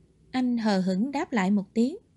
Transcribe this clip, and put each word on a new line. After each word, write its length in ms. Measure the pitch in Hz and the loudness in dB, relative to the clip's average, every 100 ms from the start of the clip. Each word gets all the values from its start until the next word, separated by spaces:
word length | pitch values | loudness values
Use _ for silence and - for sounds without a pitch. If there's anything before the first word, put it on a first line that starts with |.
| _ _ _ | _ _ _
Anh 260 | 254 247 240 | -2 -2 0
hờ 220 | 220 190 | 2 2
hững 320 | 180 185 262 | 2 0 -2
đáp 220 | 277 349 | -4 -2
lại 180 | 247 185 | 0 2
một 220 | 202 190 | 0 0
tiếng. 240 | - 247 392 - | 0 0 -2 -14